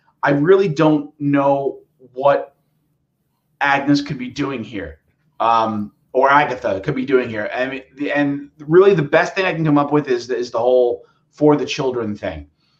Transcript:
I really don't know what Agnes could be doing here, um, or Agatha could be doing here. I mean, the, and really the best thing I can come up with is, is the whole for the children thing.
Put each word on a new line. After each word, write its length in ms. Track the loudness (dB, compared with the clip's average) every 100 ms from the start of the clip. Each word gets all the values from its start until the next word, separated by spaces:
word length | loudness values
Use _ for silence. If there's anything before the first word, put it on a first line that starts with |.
| _ _
I 80 | -2
really 380 | 0 4 4 2
don't 440 | 2 2 2 -4 _
know 640 | 0 2 2 0 -2 -8 _ _ -16
what 420 | 0 2 2 -2 _ _ _ _ _ _ _ _ _ _ _
Agnes 420 | 0 0 0 0
could 160 | -2 -10
be 100 | -10
doing 340 | -8 -6 -8
here, 380 | -10 -12 -12 -16 _ _ _ -4
um, 500 | 0 2 0 -4 -8 _ _
or 180 | 0 4
Agatha 500 | 4 2 -4 -4 -4
could 140 | -6
be 100 | -6
doing 240 | 0 0 0
here. 220 | -6 -6
I 120 | -6 -6
mean, 160 | -8 -16
the, 160 | -10 -4
and 400 | -2 -2 -4 -10 _
really 360 | 2 6 6
the 80 | 4
best 320 | 2 0 0
thing 100 | -2
I 80 | -4
can 120 | -2
come 120 | 2 2
up 160 | 2
with 160 | 0 0
is, 220 | -2 -2
is 200 | -6 -4
the 80 | 0
whole 460 | 2 4 2 -2 -10 _ _
for 260 | 0 2 2
the 100 | -2
children 500 | -4 -4 -4 -6 -8
thing. 320 | -8 -10 -16 _ _